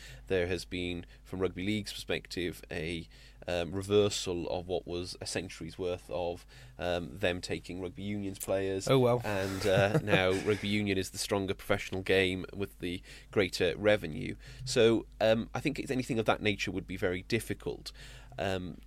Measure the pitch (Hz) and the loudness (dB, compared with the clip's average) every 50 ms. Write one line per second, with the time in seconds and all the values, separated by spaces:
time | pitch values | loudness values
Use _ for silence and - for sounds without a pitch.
0 | - - - - - - 92 92 87 87 92 85 - - - 90 90 90 87 85 | -16 -16 -16 -12 -4 0 2 2 2 2 0 -2 -4 -6 -6 -4 -4 -4 -4 -6
1 | 85 - - - - - - 92 92 90 92 98 92 101 107 107 98 - - - | -8 -12 -16 -20 -16 -10 -6 -2 -2 -2 -2 -2 -2 0 0 0 -2 -6 -8 -10
2 | - - 90 78 - - - 92 87 87 80 - - - - 87 78 82 87 82 | -6 -4 -4 -4 -4 -6 -6 -4 -2 -4 -4 -6 -10 -8 -6 -4 -4 -4 -4 -6
3 | 82 - - - - - - - - - 87 87 87 80 90 98 95 98 101 104 | -8 -12 -16 -20 -20 -20 -20 -12 -6 -2 -2 -2 -2 -2 -4 -4 0 4 6 6
4 | 104 101 - - - 98 90 87 82 - - 90 87 90 92 82 - - 87 87 | 6 6 2 -2 -4 -2 -2 -2 -2 -2 -4 -4 -2 -2 -2 -2 -2 -2 -6 -4
5 | 90 90 - - - - - 104 85 90 - - - 80 82 - 92 90 90 92 | -6 -6 -8 -10 -8 -4 -4 -4 -4 -6 -8 -10 -10 -10 -6 -4 -2 -2 -2 -4
6 | - - - 90 90 87 85 87 - - - - - - - - 85 87 87 87 | -6 -6 -4 -4 -2 -4 -4 -6 -10 -18 -20 -20 -20 -18 -10 -6 -2 0 0 0
7 | 87 64 65 98 107 90 87 90 90 - 95 85 - - 87 90 95 90 90 - | -2 -4 -6 -2 0 0 0 0 -2 -4 -6 -6 -6 -8 -8 -6 -6 -8 -8 -6
8 | 95 101 104 104 101 95 95 - - - 98 98 98 95 95 95 98 - 131 135 | -6 -4 -4 -4 -4 -6 -6 -6 -2 0 0 2 2 0 -2 -2 2 2 4 4
9 | 123 117 120 123 113 104 104 95 95 98 95 95 95 101 92 98 98 98 107 - | 6 4 4 2 0 0 -2 0 0 -2 -2 0 2 4 6 6 6 6 4 2
10 | - 101 101 95 92 92 95 95 - 98 107 98 104 101 104 107 104 101 98 95 | 2 4 4 4 4 4 2 2 2 2 0 2 2 0 0 2 2 2 2 0
11 | 95 - - 101 - - 107 101 98 92 98 - - - 101 98 - - - 95 | 0 -2 -4 -6 -2 0 0 0 2 0 -2 -4 0 0 0 0 0 -4 -6 -4
12 | 95 - 95 95 95 92 92 92 87 - - 95 98 - - - - 90 87 92 | 2 4 6 6 6 4 2 0 -4 -6 -6 -6 -6 -6 -6 -6 -6 -4 -4 -4
13 | - - - - - - - 113 98 87 - - 98 87 - - 101 104 104 104 | -8 -12 -18 -20 -12 -4 2 2 2 2 2 2 2 2 2 2 4 4 4 4
14 | 90 82 76 95 98 - - - - - - - - - - 131 110 113 113 101 | 2 -4 -6 -6 -6 -6 -8 -8 -12 -18 -14 -12 -6 0 4 6 8 8 6 4
15 | - - - - - 110 110 113 110 - - 120 - - 131 - - - 135 127 | 2 -2 -2 2 4 4 4 4 2 -4 -6 -4 -2 -2 -4 -4 -4 -4 -2 -2
16 | 123 - - 113 110 - 107 - - 107 104 98 - - 90 95 90 - 90 95 | -2 -2 0 0 2 2 2 2 2 0 0 0 -2 -4 -4 -6 -6 -6 -6 -2
17 | 104 92 90 92 98 - 120 113 - - - - - - - - - - - - | -2 0 -2 -2 -2 0 0 0 0 -2 -6 -6 -4 -6 -6 -6 -10 -14 -16 -16
18 | - - - - - - - - 82 98 95 92 90 87 - - - | -18 -18 -18 -18 -18 -12 -6 -2 0 0 0 -2 -2 -6 -10 -12 -14